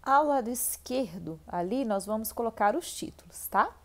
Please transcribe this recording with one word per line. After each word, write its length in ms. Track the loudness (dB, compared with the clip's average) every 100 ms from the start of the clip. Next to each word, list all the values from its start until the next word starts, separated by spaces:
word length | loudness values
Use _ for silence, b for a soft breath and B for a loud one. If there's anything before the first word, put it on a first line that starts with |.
Ao 240 | 4 6 6
lado 240 | 2 0
esquerdo, 880 | -2 -4 -4 -4 -2 -2 -6 -10 -10 -8
ali, 400 | -4 -2 0 0
nós 220 | 0 -2
vamos 260 | -4 -4
colocar 420 | -4 -4 2 2 2
os 160 | -4
títulos, 560 | -8 -10 -12 -20 -14 -2
tá? 240 | 2 2 0